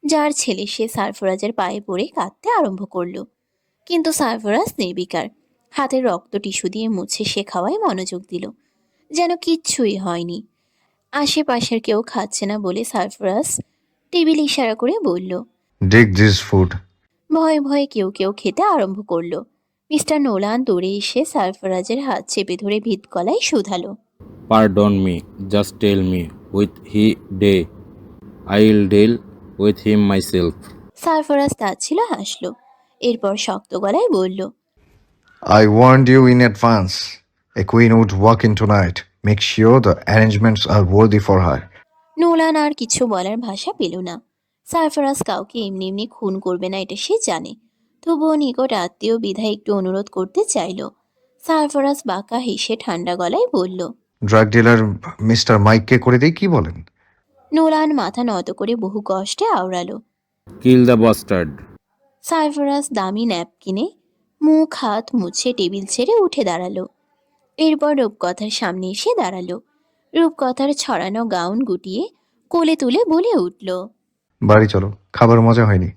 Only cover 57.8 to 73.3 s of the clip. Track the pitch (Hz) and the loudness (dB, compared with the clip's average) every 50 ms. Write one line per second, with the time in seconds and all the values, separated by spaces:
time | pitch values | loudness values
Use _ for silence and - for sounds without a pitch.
57.8 | 311 302 302 277 202 175 208 - 247 240 214 185 180 - - - 196 214 233 233 | 0 0 0 -2 -2 -4 -4 -4 -4 -2 -2 -4 -4 -6 -8 -6 -4 -4 -4 -4
58.8 | 226 - 196 214 202 - 190 190 190 196 - - 392 466 415 233 185 185 185 175 | -4 -6 -6 -8 -4 -4 -4 -4 -4 -6 -4 -4 -2 0 0 0 -2 -2 -4 -6
59.8 | 175 180 - - _ _ _ _ _ _ _ _ _ - - - - 123 127 127 | -6 -8 -10 -14 _ _ _ _ _ _ _ _ _ -20 -20 -2 4 6 6 6
60.8 | 123 120 123 110 110 113 107 - - - 104 90 85 78 71 - - - - - | 8 6 6 6 6 4 2 2 -2 -4 -4 -2 -2 -4 -8 -16 -20 -20 -20 -20
61.8 | _ _ _ _ _ _ _ _ _ - 339 330 311 302 294 294 285 277 277 285 | _ _ _ _ _ _ _ _ _ -4 -2 -2 -2 -2 -2 -2 -2 -2 -2 -2
62.8 | 285 - 254 214 190 185 196 214 233 240 196 170 170 _ _ _ _ 190 185 196 | -4 -4 -4 -4 -4 -4 -4 -2 -2 -2 -2 -4 -6 _ _ _ _ -6 -4 -4
63.8 | 254 403 _ _ _ _ _ _ _ _ _ _ 302 302 311 311 320 311 - - | -4 -6 _ _ _ _ _ _ _ _ _ _ 2 4 4 4 2 0 -2 -6
64.8 | - 226 208 220 233 - - 240 190 175 202 - - 254 247 247 196 175 196 196 | -4 -4 -4 -4 -6 -4 -4 -2 -2 -2 -6 -4 -4 -4 -2 -2 -2 -4 -4 -6
65.8 | 196 202 - - 240 339 440 466 392 349 - - 233 190 170 165 180 180 202 190 | -8 -8 -4 -4 0 2 2 2 2 2 0 -2 -2 -2 -2 -4 -6 -6 -8 -8
66.8 | 185 - _ _ _ _ _ _ _ _ _ _ _ _ _ - 311 320 311 294 | -10 -10 _ _ _ _ _ _ _ _ _ _ _ _ _ 0 0 2 2 2
67.8 | 302 294 302 277 247 208 208 _ - 180 180 - 214 214 214 - 233 190 175 185 | 0 0 2 2 0 -2 -2 _ -6 -6 -4 -4 -8 -8 -6 -4 -4 -4 -4 -4
68.8 | 185 185 196 208 - 415 494 440 254 180 190 185 180 175 180 226 _ _ _ _ | -8 -8 -8 -4 -2 -2 0 0 -2 -4 -4 -8 -10 -10 -10 -12 _ _ _ _
69.8 | _ _ _ _ _ _ - 320 330 320 330 - 277 254 254 - 269 285 294 285 | _ _ _ _ _ _ 0 0 0 0 0 -2 -4 -4 -2 -2 -2 -2 -2 -4
70.8 | - - 240 165 170 190 202 220 233 226 190 180 170 175 202 226 269 226 185 - | -4 -4 -4 -4 -4 -4 -4 -4 -4 -4 -4 -4 -4 -2 -2 -4 -2 -2 -4 -6
71.8 | _ 190 185 220 339 453 _ _ _ _ _ _ _ _ - 339 330 311 320 311 | _ -8 -8 -8 -8 -8 _ _ _ _ _ _ _ _ -2 0 2 2 0 0
72.8 | 277 247 240 392 480 381 311 330 370 466 | 0 0 0 0 0 2 2 0 2 2